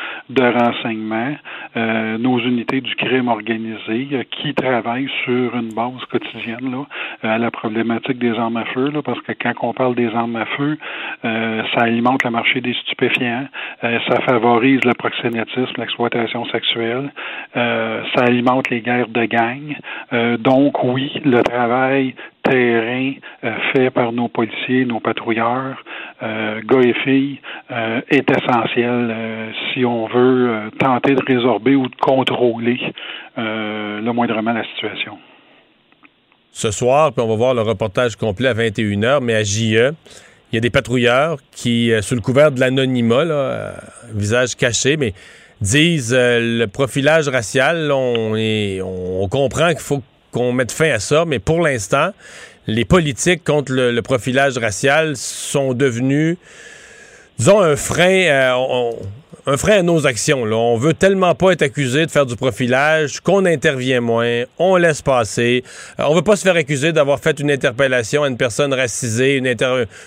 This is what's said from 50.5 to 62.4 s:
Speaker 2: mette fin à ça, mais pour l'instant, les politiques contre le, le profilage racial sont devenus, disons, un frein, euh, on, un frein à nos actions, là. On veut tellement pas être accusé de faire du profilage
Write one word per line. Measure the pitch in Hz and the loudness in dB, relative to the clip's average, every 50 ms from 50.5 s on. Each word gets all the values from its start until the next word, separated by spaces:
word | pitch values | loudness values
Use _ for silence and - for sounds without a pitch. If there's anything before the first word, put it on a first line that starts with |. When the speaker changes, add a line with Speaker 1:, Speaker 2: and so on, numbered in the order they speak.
| 123 | 0
Speaker 2:
mette | 131 123 104 | 0 -2 -2
fin | - - 160 156 | 0 0 2 2
à | 120 104 | 2 0
ça, | - - 143 156 170 | 0 2 2 2 2
mais | 165 135 | 2 -2
pour | 107 - 160 160 170 | -2 0 0 0 2
l'instant, | 170 147 131 113 101 - 139 139 160 190 - - - - - - - - - _ _ | 2 0 0 -2 -2 0 2 2 2 0 -2 -8 -16 -20 -20 -20 -20 -20 -20 _ _
les | - 110 120 113 | -2 -2 -2 2
politiques | - 185 185 160 143 117 - - 175 180 151 - | 4 4 4 4 2 -2 -2 0 0 0 0 0
contre | 156 147 147 131 123 | 0 0 0 0 0
le, | 131 131 127 120 | 0 2 2 2
le | 120 117 | 2 0
profilage | - - 135 113 - 131 123 135 139 139 123 | 0 0 -2 0 0 0 2 2 2 2 2
racial | 123 113 107 95 - 135 135 143 160 160 156 139 | 0 -2 -2 -2 0 2 4 4 4 2 0 -4
sont | - - - - - - - - 143 135 131 123 | -6 -8 -10 -10 -10 -6 -2 0 0 0 0 0
devenus, | 117 139 131 113 120 131 135 139 147 156 165 175 - _ - - - - - - - - - - - - - - - - _ _ | 2 2 2 2 0 0 0 2 2 2 0 -2 -4 _ -18 -20 -20 -20 -20 -20 -20 -20 -20 -20 -20 -20 -20 -20 -20 -20 _ _
disons, | - 113 170 202 214 | 0 4 4 6 6
un | 180 156 143 | 6 4 2
frein, | - - - - 151 175 185 190 190 180 | 0 -2 -4 0 2 4 4 4 4 4
euh, | 156 139 135 131 127 127 | 4 4 4 4 2 2
on, | 127 131 135 127 123 120 117 113 113 98 101 104 139 - _ - - _ | 0 0 0 0 0 0 -2 -4 -6 -10 -12 -14 -16 -20 _ -20 -8 _
un | 135 143 | -2 -2
frein | - - 190 214 196 | 0 2 4 4 4
à | |
nos | 175 170 170 160 139 | 4 4 2 2 2
actions, | 139 117 101 - 151 143 131 113 | 0 0 0 0 0 0 0 0
là. | 107 113 | 0 0
On | 113 117 120 117 | 2 2 2 2
veut | 110 131 165 - | 2 2 0 2
tellement | - 190 196 196 190 185 175 156 | 4 2 2 4 4 2 2 2
pas | - 180 190 | 4 4 2
être | 175 - 156 | 4 2 0
accusé | 139 - 147 135 123 127 156 165 | -2 0 -2 -2 0 0 0 0
de | - | 2
faire | - 147 139 | 2 0 0
du | 120 120 | 0 -2
profilage | - | -2